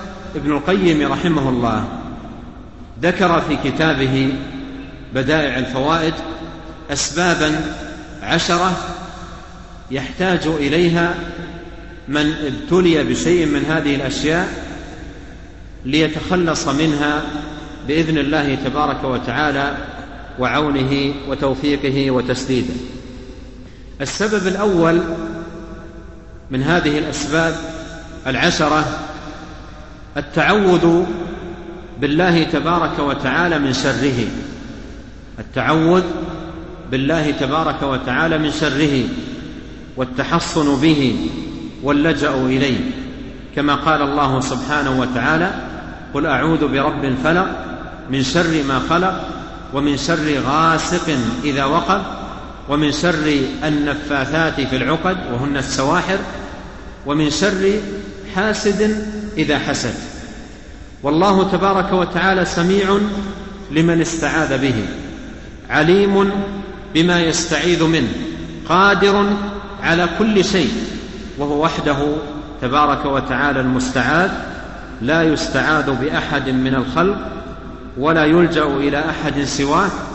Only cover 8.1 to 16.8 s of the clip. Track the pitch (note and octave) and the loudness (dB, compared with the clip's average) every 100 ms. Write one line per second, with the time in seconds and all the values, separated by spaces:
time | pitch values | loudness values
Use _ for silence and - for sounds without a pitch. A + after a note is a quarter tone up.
8.1 | - G2+ E3 F#3 F3 F#3 F3 - - - | -10 -2 0 2 2 2 0 -6 -10 -12
9.1 | - - - - - - - - C3+ C3+ | -12 -14 -14 -16 -18 -18 -18 -8 -6 -6
10.1 | - F#3 F3 D#3 D#3+ C#3+ D#3 F3 E3+ F3 | -2 0 2 0 0 2 4 4 4 2
11.1 | F3 E3+ - E3+ - - - - - - | 0 -6 -10 -10 -12 -14 -14 -16 -14 -2
12.1 | D3 D3+ D#3 D3+ B2 - F3 F3+ D#3 B2 | 0 2 0 -4 -4 2 4 6 4 2
13.1 | B2+ D#3+ F3 D3+ C#3+ C#3 D#3+ D3 C#3 C3+ | 2 4 4 4 2 2 2 2 0 -2
14.1 | A#2+ D3 E3 G3 - - - - - - | 0 0 2 0 -6 -10 -12 -12 -14 -14
15.1 | - - - - - - - B2+ D3+ D#3 | -14 -16 -16 -18 -18 -18 -10 -2 2 2
16.1 | D3+ - F3+ E3+ D3 - C3+ | 0 0 2 2 0 0 2